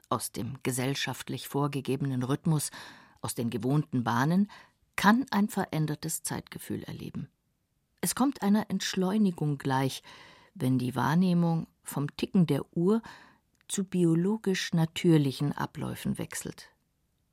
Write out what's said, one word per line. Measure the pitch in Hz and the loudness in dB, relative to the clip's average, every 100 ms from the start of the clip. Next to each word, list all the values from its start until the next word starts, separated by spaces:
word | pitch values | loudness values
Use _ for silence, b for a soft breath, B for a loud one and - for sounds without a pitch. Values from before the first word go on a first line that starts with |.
| - | -4
aus | 123 - | -4 -4
dem | - 113 131 | -8 -8 -6
gesellschaftlich | 131 127 127 139 - 127 - 131 - | -4 -2 -2 -2 -4 -6 -8 -8 -4
vorgegebenen | 139 143 143 123 135 143 127 | -2 -2 -2 -2 -2 -2 -2
Rhythmus, | 123 143 175 156 - B B B B B | -2 0 2 0 0 B B B B B
aus | 127 - | -8 -4
den | 117 | -4
gewohnten | 117 123 147 151 131 | -2 0 0 0 -2
Bahnen, | 113 117 143 180 202 B B B _ - | 0 2 2 2 0 B B B _ 2
kann | 190 233 269 | 4 4 2
ein | 208 214 | 0 0
verändertes | - 180 156 151 147 156 - | -2 -2 -2 -2 -4 -6 -8
Zeitgefühl | - - - - - 104 | -6 -8 -10 -14 -8 -8
erleben. | - - - - - _ _ _ _ _ _ _ | -8 -12 -10 -10 -12 _ _ _ _ _ _ _
Es | 180 | -4
kommt | - 269 - | 0 0 2
einer | 196 208 - | 2 2 2
Entschleunigung | 196 - - 185 214 202 175 151 139 | -4 -2 0 0 2 2 2 -2 0
gleich, | 139 135 135 - B B B B B | 0 2 0 -2 B B B B B
wenn | - 131 131 | -2 2 2
die | 127 | 0
Wahrnehmung | 123 127 165 185 175 170 165 - _ | 0 2 4 4 4 2 0 -4 _
vom | - - 143 - | -10 -6 -6 -4
Ticken | - 196 156 | 0 4 4
der | 139 - - | 2 -2 0
Uhr | 175 226 B B B B _ _ - | 2 2 B B B B _ _ -8
zu | - | -6
biologisch | 185 185 170 165 185 220 - 185 - | -2 2 4 4 2 0 0 -2 0
natürlichen | 170 160 - 175 160 139 - 143 | 2 0 2 4 6 4 0 -2
Abläufen | - 139 - 127 120 - 135 | -2 -6 -6 -8 -4 -4 -4
wechselt, | - - - - - _ _ _ _ _ _ | -6 -8 -10 -12 -18 _ _ _ _ _ _